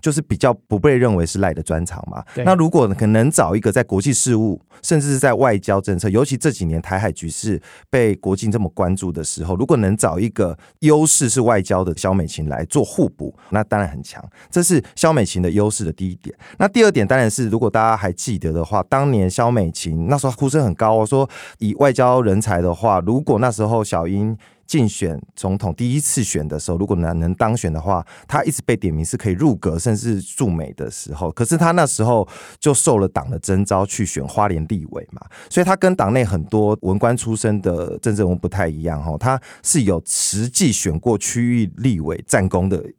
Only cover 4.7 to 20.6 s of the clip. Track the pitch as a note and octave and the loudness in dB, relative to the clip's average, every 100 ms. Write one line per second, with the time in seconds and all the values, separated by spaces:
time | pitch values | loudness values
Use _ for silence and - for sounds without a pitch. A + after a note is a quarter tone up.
4.7 | - - D#3+ C#3+ C3+ C#3 A#2 C3 G#2 - | -14 0 0 2 2 2 4 2 2 2
5.7 | G2 F#2+ F#2 G#2 G2 C#3+ C3 D#3 A#2+ F2 | 0 0 -2 2 2 2 0 -2 -2 -2
6.7 | D#2+ - F#2+ G#2 D#2+ E2 - G#2+ F#2 - | -4 -2 -2 -2 -4 -8 -8 -4 -4 -6
7.7 | - _ C3 A#2 G2 - G2 A2 G2 F#2 | -20 _ 2 2 0 -2 -2 0 -2 -2
8.7 | - F2+ F#2+ F#2 E2 D#2 - E2 F#2 C3 | -2 -2 0 -4 -6 -8 -6 -4 -2 2
9.7 | D3 G2+ G#2 G#2+ E2 A2 - F#2+ C#2+ - | 2 2 2 0 0 -4 -2 -4 -4 -16
10.7 | _ - D3+ D#3 - C3 A2+ A#2 A2 F#2 | _ 2 4 4 2 0 2 2 2 2
11.7 | F#2+ F2+ D#2+ G2 F#2+ D#2+ - D#2 C2 D#2+ | 0 0 -2 0 0 -2 -6 -6 -6 -4
12.7 | C#3+ A#2 - - - D2 - - G#2 G#2+ | -2 -2 0 -2 -2 -12 -12 -4 -4 0
13.7 | G#2 F#2+ C#2 C#2 - - _ - - F3 | 0 -2 -6 -14 -16 -20 _ -6 -2 2
14.7 | E3 - - E3 D#3 G2+ F2+ F2+ F#2+ G#2 | 2 0 0 2 2 0 0 0 2 0
15.7 | G#2+ F2+ - F#2+ F2+ - - - - G3 | -2 -6 -6 -8 -8 -16 -18 -20 -2 0
16.7 | G3 A3 E3 G2+ C3 A#2 G#2+ A#2 A2 A#2+ | 4 4 4 2 4 2 0 0 0 2
17.7 | A2 A2 A2 F#2+ F2 - G2 E2 D#2+ E2 | 2 2 2 -2 -4 -4 -4 -2 -2 -2
18.7 | G2+ F#2 C3+ C#3 A#2+ F#2 F#2 A#2+ A#2+ F2 | -2 0 0 2 2 0 2 0 2 0
19.7 | - - D#2+ E2+ C#3+ C3+ B2 C#3 D3 | -4 -6 -4 0 0 -2 -2 0 2